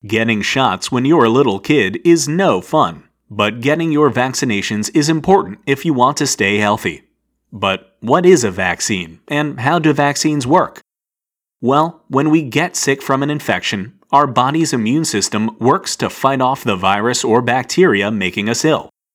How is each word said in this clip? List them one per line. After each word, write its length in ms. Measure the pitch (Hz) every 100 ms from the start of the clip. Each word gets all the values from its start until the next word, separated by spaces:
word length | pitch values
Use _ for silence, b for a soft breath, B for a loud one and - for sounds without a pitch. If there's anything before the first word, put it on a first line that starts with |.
| 104
Getting 360 | 110 113 110
shots 500 | 98 135 131 90 -
when 120 | 127
you're 200 | 131 165
a 40 | 117
little 300 | 120 139 98
kid 420 | - 147 95 107
is 240 | 175 170 139
no 320 | 160 190 95
fun, 480 | - 156 104 78 _ _ _
but 320 | 104 107 117
getting 300 | 123 156 165
your 220 | 147 147
vaccinations 800 | 123 127 123 131 101 - 104 104
is 140 | 160 147
important 500 | 160 151 190 - 98 -
if 180 | 139
you 80 | 170
want 240 | 131 123 147
to 80 | 143
stay 320 | - 98 104
healthy. 440 | 104 107 98 76 _ _ _ _ _
But 440 | 98 98 95 _ _
what 260 | 113 156
is 200 | 180 175
a 60 | 117
vaccine, 680 | 92 92 87 - 101 82 80 -
and 320 | 147 151 135
how 220 | 123 170
do 120 | 156
vaccines 540 | 143 143 143 156 151 123
work? 340 | 175 139 - _ _ _ _ _ _ _ _
Well, 440 | 117 139 160 - _
when 240 | 139 151
we 120 | 160
get 340 | 143 117 175 -
sick 260 | - 139
from 220 | - 135
an 60 | 143
infection, 680 | 147 - 92 - 104 95 _ _
our 160 | 139 143
body's 440 | 123 127 156 160
immune 320 | 127 110 143
system 520 | 160 104 98 107 110 -
works 380 | 117 147 - -
to 120 | 113
fight 320 | - 135 135
off 220 | 127 135
the 140 | 123 95
virus 480 | 95 101 113 123
or 180 | 123 117
bacteria 720 | 123 123 120 - 180 101 101
making 360 | 110 92 95 104
us 160 | 117
ill, 260 | 156 151 - _ _